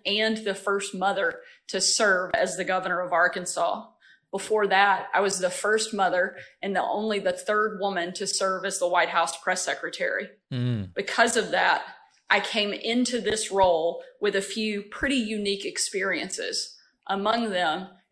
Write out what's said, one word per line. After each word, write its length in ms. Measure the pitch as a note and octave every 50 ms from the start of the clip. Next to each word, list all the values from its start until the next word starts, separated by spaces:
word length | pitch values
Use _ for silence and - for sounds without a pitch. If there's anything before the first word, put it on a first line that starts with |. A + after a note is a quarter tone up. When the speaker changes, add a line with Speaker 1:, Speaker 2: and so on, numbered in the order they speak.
| _
Speaker 1:
and 340 | F#3+ G3+ G#3+ A3 A3 A3 A3
the 160 | A3 G3+ F#3+
first 400 | - - G#3 G3 G3+ G3 - -
mother 440 | F#3 F#3 G3 G3 G3 F#3+ E3 - - - - - _ _ -
to 120 | - F#3+
serve 520 | F3+ - - - A3 G3+ F#3+ F3+ F#3 F3 -
as 220 | - F#3 F#3 E3+
the 80 | F#3+ F3+
governor 360 | F3+ F#3 F#3 F3+ F3+ F3+ F3
of 120 | F3+ F3 F3
Arkansas. 720 | E3 F3 F3+ - F#3+ F3+ F3 - E3+ E3+ F3 G3 G#3+ G#3+ - _ _ _ - - _ _ _ -
Before 340 | F#3+ - - G#3+ G#3+ G3+
that, 400 | G3 F#3+ F#3+ G3+ G3+ F#3+ - C3 - -
I 60 | F#3
was 180 | G3+ G3 F#3 F#3
the 100 | F3+ F#3
first 460 | F#3 - - G#3 G#3+ A3 G#3+ - A3
mother 420 | G3+ F#3+ F3+ E3+ F3+ F#3 F#3+ - - - - - _
and 140 | - G3+ F#3+
the 80 | F3+ C3
only 380 | - - G#3 G#3+ A3 G#3 G3
the 120 | G3 F#3 F3+
third 460 | F3+ - - G#3+ G#3+ G#3+ G#3+ G3 F#3
woman 320 | G3+ G3 F#3+ F3 E3+ F3+ F3+
to 120 | - G3+
serve 380 | - - - G3 F#3+ F#3+ F3+ F3+
as 160 | G3 F#3 -
the 80 | F3+ F3
White 200 | F#3 F3 D#3+ -
House 280 | - E3+ E3+ E3+ - -
press 240 | - F#3 F3+ F3+ -
secretary. 640 | - - - - E3+ - - F3+ - - - G#3 - - _ _ _ C3+
Speaker 2:
Mm. 400 | B2 A#2+ B2 A#2+ G#2+ F#2+ F#2 -
Speaker 1:
Because 440 | - G3+ - - - A#3 A#3 A3+
of 160 | A3+ G3 E3 D#3
that, 320 | F#3 F3+ F#3 D3+ - - - - - - _ _ _ _ -
I 120 | G3+ A3
came 320 | G3+ - - A3 G#3 G3+ -
into 480 | - - A3+ A#3 B3+ B3 - B3+ A#3
this 320 | F#3 G#3 A3 G#3+ - - F#3+
role 500 | G3 F#3+ F3+ E3+ D#3+ E3 E3+ E3+ - - - - _
with 140 | G3 G#3 F#3+
a 80 | F#3+ F#3+
few 400 | - - A3 A3 G#3+ G#3 G3+ G3+
pretty 340 | - - - D4+ C4+ C#4+
unique 480 | C4 A3 G#3 A3 G#3 G3+ G3 G3 G3 -
experiences. 1120 | - - - - - - F#3+ F#3+ G3 - C#3+ - F#3+ - - - - - - - - - - _ _ _ _ _
Among 440 | - G3 G3 G3+ G#3+ A3+ A#3+ A#3 G#3+
them 380 | F#3+ F3+ F3 D#3 D#3 F#3 F#3+ - - - _ _